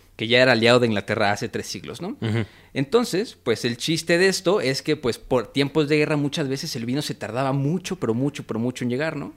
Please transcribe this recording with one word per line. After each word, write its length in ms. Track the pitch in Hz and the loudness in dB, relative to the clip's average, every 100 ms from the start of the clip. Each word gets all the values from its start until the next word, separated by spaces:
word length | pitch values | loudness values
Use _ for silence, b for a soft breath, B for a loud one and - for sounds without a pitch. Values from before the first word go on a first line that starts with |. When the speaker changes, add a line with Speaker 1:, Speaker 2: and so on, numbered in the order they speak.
| b - | b -8
Speaker 1:
que 100 | 113 | 2
ya 120 | 123 | 6
era 120 | 127 | 6
aliado 260 | 117 117 123 | 6 6 6
de 80 | 120 | 6
Inglaterra 460 | 104 - 107 101 | 2 -2 0 0
hace 160 | 104 117 | 0 -4
tres 180 | 110 - | -8 -10
siglos, 320 | 104 71 - | -12 -12 -10
¿no? 140 | 175 - | -10 -6
Speaker 2:
Ujú. 240 | 110 110 107 B B | -4 -2 -4 B B
Speaker 1:
Entonces, 640 | 135 139 233 240 170 233 - | -6 0 0 0 -2 -6 -6
pues, 220 | - 110 123 | -2 0 -2
el 100 | 117 | -4
chiste 420 | - 160 160 170 | -2 -2 0 2
de 120 | 190 | 4
esto 320 | 185 - 190 | 2 0 0
es 200 | 127 135 | 0 -2
que, 140 | - 147 | -2 -2
pues, 220 | 120 110 | -2 -4
por 340 | - 127 107 | -2 -2 0
tiempos 380 | - 139 160 147 | -2 0 0 2
de 80 | 151 | 2
guerra 180 | 151 151 | 2 0
muchas 320 | 143 139 139 | -2 -2 -4
veces 260 | 135 156 127 | -4 -6 -6
el 80 | 117 | -4
vino 160 | 135 | -4
se 140 | 143 120 | -4 -6
tardaba 360 | 104 113 135 | -6 -2 -2
mucho, 460 | 139 139 180 - 185 | 0 0 -2 -4 -4
pero 140 | 120 | -2
mucho, 300 | 113 143 - - | 0 -2 -4 -6
pero 100 | 110 | -4
mucho 280 | 120 127 123 | -4 -2 -2
en 40 | |
llegar, 280 | 123 160 151 | -2 -4 -6
¿no? 160 | 143 | -10